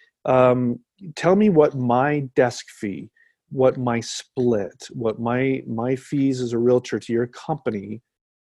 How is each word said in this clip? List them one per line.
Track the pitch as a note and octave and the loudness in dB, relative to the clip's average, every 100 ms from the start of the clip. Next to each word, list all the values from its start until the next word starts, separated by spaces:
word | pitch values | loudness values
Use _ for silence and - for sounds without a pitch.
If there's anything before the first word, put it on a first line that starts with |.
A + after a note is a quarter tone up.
| _ _ - | _ _ 0
Um, | B2+ B2+ B2 B2 A#2+ _ _ F#3 - | 4 4 4 0 -4 _ _ -18 -4
tell | E3 G3 | 2 4
me | G#3+ | 6
what | D#3+ D3 C3+ | 6 4 2
my | B2 B2 C#3+ D3 C3 - | 0 2 2 -2 -2 0
desk | B2 - - | 0 -2 -14
fee, | - G#2 F#2+ A2 _ _ _ _ | -10 -8 -8 -14 _ _ _ _
what | C#3 C3 C3 | 0 0 2
my | B2 A#2 | -2 -4
split, | - - - - B2 A2 F#2+ - - | -6 -12 -10 -2 0 0 -4 -12 -14
what | C3 A#2 G#2+ | -6 -6 -4
my, | A#2 B2 C3+ C3 C3 | -4 -2 -2 -2 -6
my | A2+ B2 C3 | -6 -4 -4
fees | - D3 C3+ B2+ | -4 -2 0 -2
as | A#2+ | -4
a | A#2 | 0
realtor | A#2+ B2 - A2+ | 2 2 0 -6
to | - | -4
your | A#2 A#2+ | -4 -4
company, | - - D3+ - G#2+ G2+ A2 _ _ _ _ _ _ | -6 -8 -6 -6 -6 -8 -14 _ _ _ _ _ _